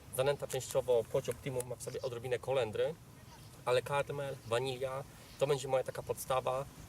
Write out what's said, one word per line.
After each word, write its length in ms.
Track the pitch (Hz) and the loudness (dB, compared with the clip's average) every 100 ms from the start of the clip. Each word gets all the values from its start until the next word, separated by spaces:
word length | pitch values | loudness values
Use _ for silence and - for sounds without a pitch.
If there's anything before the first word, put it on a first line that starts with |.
| - - | -6 0
Zanęta 300 | 139 143 139 | 2 2 -2
częściowo 580 | 131 - 139 123 120 | -4 0 0 6 4
płoć 240 | 110 139 127 | 4 0 0
Optimum 400 | - 143 127 123 | -4 -2 -4 -4
ma 60 | 117 | -6
w 60 | |
sobie 200 | - 131 | -6 -4
odrobinę 360 | 127 117 127 117 | -4 -4 -2 0
kolendry, 560 | 127 135 110 113 131 165 - - - - - - | 2 2 2 2 0 -2 -12 -18 -18 -18 -18 -4
ale 180 | - 127 | 2 2
karmel, 540 | - 143 135 143 139 131 - | 4 0 0 -2 -4 -4 0
wanilia 580 | 120 131 123 131 135 - - - - | 2 2 0 -2 -4 -8 -14 -8 0
to 80 | 139 | 4
będzie 220 | 139 135 | 2 4
moja 160 | 131 | 2
taka 180 | - - | 2 -2
podstawa, 600 | - 117 - 135 135 127 139 - | -4 -4 2 2 2 0 -4 -10